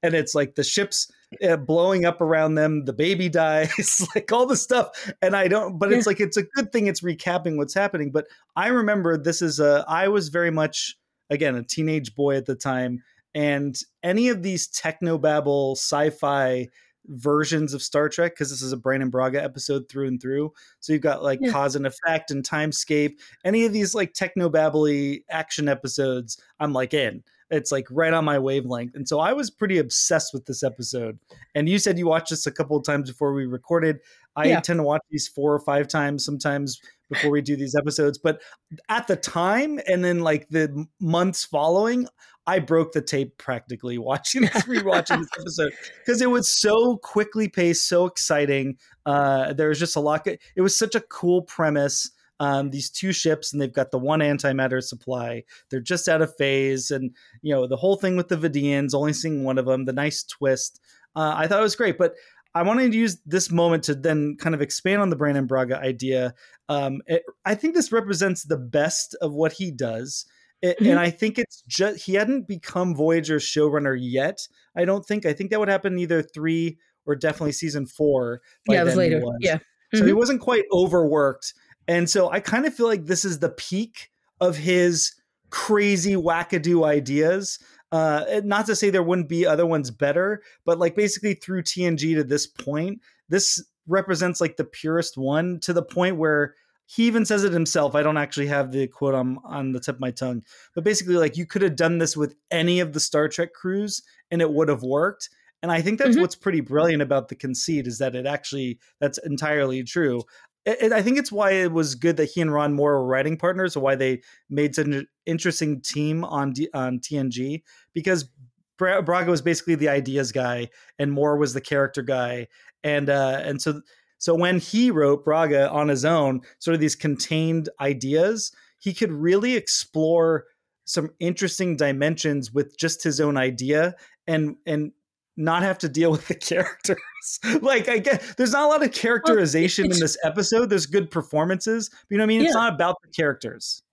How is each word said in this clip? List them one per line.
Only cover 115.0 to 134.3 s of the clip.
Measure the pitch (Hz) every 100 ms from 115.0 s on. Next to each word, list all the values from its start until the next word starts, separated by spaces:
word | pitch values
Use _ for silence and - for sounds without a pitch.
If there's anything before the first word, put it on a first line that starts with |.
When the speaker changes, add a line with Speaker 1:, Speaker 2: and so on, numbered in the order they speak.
| 139 _ -
Speaker 1:
interesting | 165 180 160 156 139
team | - 147 151 156
on | 165 151 139
D-, | 127 156
on | 139 127 127
T | - 147
N | 135
G, | 117 131 156 _ - _
because | - 165 180 135 _ 127 _ _ _
Bra-, | 185 196
Braga | 165 175 170
was | 170
basically | 143 160 -
the | 160 147
ideas | 139 127 135 131
guy | 120 123 120 120 _ - _
and | 143
Moore | 143 147 147
was | 147
the | 131
character | - 143 139 143
guy. | 127 131 123 123 117 _ - _
And, | 151 147 143
uh, | 139 135 135
and | 147 143
so, | - 147 - _ _ _
so | - 165
when | 175 180
he | - 214 247
wrote, | 170 143 143
Braga, | 143 156 160 143 139
on | 147 151
his | 139
own, | 143 165 139 131 - _
sort | - 165
of |
these | 151
contained | - 151 139 - 160 160 165 151 -
ideas, | 139 135 135 151 185 226 - _ _ _
he | 202
could | 180 208
really | 151 160 190 240 247
explore | - - - 156 156 170 165 160 - _ _ _
some | - - 156 _
interesting | 175 170 190 - 185 156
dimensions | 147 135 147 160 156 143 120
with | 127 143 -
just | 165 160
his | 165 143
own | 147 139
idea | 131 123 127 147 170 175 - _
and, | -